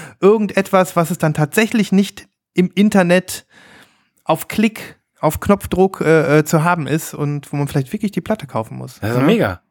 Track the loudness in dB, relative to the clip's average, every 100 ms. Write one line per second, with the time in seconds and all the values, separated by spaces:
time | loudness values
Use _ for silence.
0 | -18 0 2 4 0 -2 0 2 2 0
1 | -2 0 -2 0 -2 0 0 0 2 2
2 | 0 -4 -20 _ _ -2 0 2 2 4
3 | 4 2 0 -12 -16 _ -20 -20 _ _
4 | _ _ -4 -4 -4 -2 -2 -2 -18 -20
5 | _ _ -4 -2 0 0 0 0 0 0
6 | 2 2 4 2 2 2 2 -2 -2 -4
7 | -4 -6 -6 -6 -6 -6 -2 -4 -4 -4
8 | -6 -4 -6 -6 -6 -8 -8 -10 -14 -8
9 | -4 0 2 2 0 -4 _